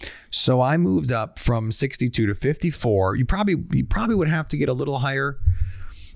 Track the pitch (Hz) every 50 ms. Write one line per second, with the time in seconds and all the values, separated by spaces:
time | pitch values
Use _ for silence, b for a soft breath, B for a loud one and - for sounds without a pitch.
0 | B B B B B B - - - - 127 127 127 131 151 170 175 185 190 175
1 | 147 123 123 113 107 - - - - - 120 113 110 110 110 - - 135 - -
2 | - 123 - - 113 101 101 - - 131 151 - - 170 147 - - 120 107 98
3 | 95 95 98 - 131 - 196 190 214 202 180 - - - - 135 131 - - 196
4 | 226 233 226 196 165 151 160 160 156 - - 147 151 139 127 123 143 139 139 135
5 | 127 139 135 139 135 143 135 - B B B B B B B B B B B B
6 | B B B